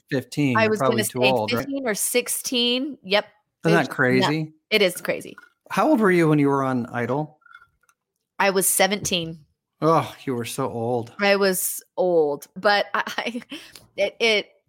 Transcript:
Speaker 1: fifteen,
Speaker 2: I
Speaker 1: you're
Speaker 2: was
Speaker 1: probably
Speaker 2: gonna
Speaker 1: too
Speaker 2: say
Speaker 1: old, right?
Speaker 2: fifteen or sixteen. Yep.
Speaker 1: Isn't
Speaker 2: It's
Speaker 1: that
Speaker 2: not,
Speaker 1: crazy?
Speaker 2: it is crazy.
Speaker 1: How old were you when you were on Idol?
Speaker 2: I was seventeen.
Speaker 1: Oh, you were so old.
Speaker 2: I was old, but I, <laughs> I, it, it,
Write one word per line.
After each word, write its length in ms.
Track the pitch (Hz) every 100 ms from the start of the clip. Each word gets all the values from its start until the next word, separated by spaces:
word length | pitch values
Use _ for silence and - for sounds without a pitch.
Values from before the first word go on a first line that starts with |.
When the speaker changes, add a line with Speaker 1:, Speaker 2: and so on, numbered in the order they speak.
| -
Speaker 1:
fifteen, 460 | 139 - - 143 165
Speaker 2:
I 80 |
Speaker 1:
you're 60 | 220
Speaker 2:
was 80 | 214
Speaker 1:
probably 240 | 131 117
Speaker 2:
gonna 60 | -
Speaker 1:
too 140 | 127
Speaker 2:
say 80 | 123
Speaker 1:
old, 220 | 120 107
right? 80 | 117
Speaker 2:
fifteen 280 | - 277 254
or 60 |
sixteen. 1040 | 202 - 247 247 - - 247 240 247 294 254
Yep. 220 | 190 202 - _ _ _
Speaker 1:
Isn't 140 | 165 170
Speaker 2:
It's 100 | 131
Speaker 1:
that 20 |
Speaker 2:
not, 60 | -
Speaker 1:
crazy? 560 | 127 127 143 156 156 - -
Speaker 2:
it 120 | 214
is 180 | 190 175
crazy. 360 | - - - - - _ -
Speaker 1:
How 180 | - 208
old 120 | 311
were 100 | 208
you 180 | 180 160
when 100 | 151
you 100 | 139
were 140 | 139
on 240 | 135 127 117
Idol? 540 | 117 120 135 151 _ _ - _ _ _ _ _ _ _ -
Speaker 2:
I 120 | 196
was 180 | 190 180
seventeen. 760 | - 190 202 - 180 165 160 _ _ _ -
Speaker 1:
Oh, 340 | 151 160 117 -
you 100 | -
were 100 | 123
so 260 | 113 - 131
old. 420 | 113 117 123 113 -
Speaker 2:
I 160 | 202 196
was 460 | 196 185 - - - -
old, 500 | 180 170 147 143 - -
but 300 | 208 202 -
I, 100 | 214
<laughs> 380 | - - 247 233 -
I, 60 | 311 - - - -
it, 200 | 196 -
it, 280 | 233 208 190 _